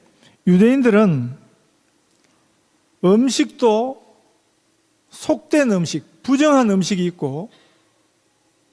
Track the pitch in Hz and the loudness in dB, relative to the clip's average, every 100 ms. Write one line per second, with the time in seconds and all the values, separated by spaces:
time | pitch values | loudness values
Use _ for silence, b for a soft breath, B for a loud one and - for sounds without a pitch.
0 | b b b b - 180 220 269 247 208 | b b b b 0 2 4 2 2 2
1 | 214 143 120 139 _ _ _ _ _ _ | 2 0 -6 -12 _ _ _ _ _ _
2 | _ _ _ _ _ _ _ _ _ _ | _ _ _ _ _ _ _ _ _ _
3 | 180 214 262 220 254 - 240 214 254 269 | 0 2 0 -2 -6 -2 0 0 -4 -10
4 | _ _ _ _ _ _ _ _ _ _ | _ _ _ _ _ _ _ _ _ _
5 | _ - - 311 - 311 262 190 165 156 | _ -16 -6 -6 -2 0 0 -2 -4 -8
6 | - _ - 262 302 277 233 190 170 190 | -12 _ -4 0 2 2 2 0 -2 -4
7 | 180 170 143 139 214 b b b b _ | -4 -6 -8 -8 -14 b b b b _
8 | _ _ _ _ _ _ _ | _ _ _ _ _ _ _